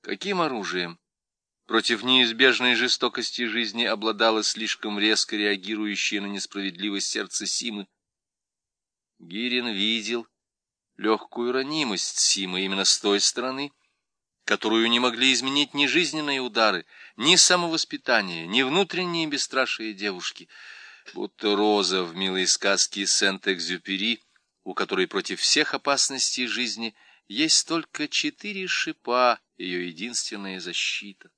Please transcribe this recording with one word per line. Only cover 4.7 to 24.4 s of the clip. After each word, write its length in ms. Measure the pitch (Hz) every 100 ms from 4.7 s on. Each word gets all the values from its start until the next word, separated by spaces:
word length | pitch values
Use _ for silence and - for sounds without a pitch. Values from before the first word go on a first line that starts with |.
| - 110 104
резко 380 | 107 107 - 107
реагирующее 840 | 104 101 92 107 107 101 - 104
на 60 | 101
несправедливость 840 | 101 - 101 98 87 104 98 -
сердце 360 | 110 98 - 98
Симы? 420 | - 120 104 98 _ _ _ _ _ _ _ _ _ _ _ _ _
Гирин 480 | 82 95 123 123 120
видел 640 | 101 107 113 107 117 113 _ _ _ _ _ _ -
легкую 540 | 104 110 - 120 120
ранимость 680 | 127 135 156 135 95 - -
Симы 440 | - - 95 92
именно 220 | 95 95
с 140 | 92 -
той 220 | 104 101
стороны, 520 | - - 123 131 143 _ _ _ _ _ _ _
которую 460 | - 104 107 113 113
не 80 | 120
могли 340 | 123 117 131
изменить 400 | 123 131 143 143
ни 140 | 143 143
жизненные 540 | 143 165 156 147 139
удары, 440 | 123 110 110 90 - - - -
ни 200 | 127 180
самовоспитание, 1120 | - 180 170 160 - 147 - 117 95 85 82
ни 160 | 113
внутреннее 640 | 131 165 196 165 180 170 160
бесстрашие 680 | 143 - 135 123 - 110
девушки, 540 | 98 104 90 85 - 87 - - - - - -
будто 400 | - 101 _ 107 101
роза 460 | 107 104 90 92
в 140 | 87 85
милой 300 | 95 92 90
сказке 600 | - 101 95 - 101 98
Сент-Экзюпери, 1120 | - 101 95 - 92 82 - - 98 107 117 _ _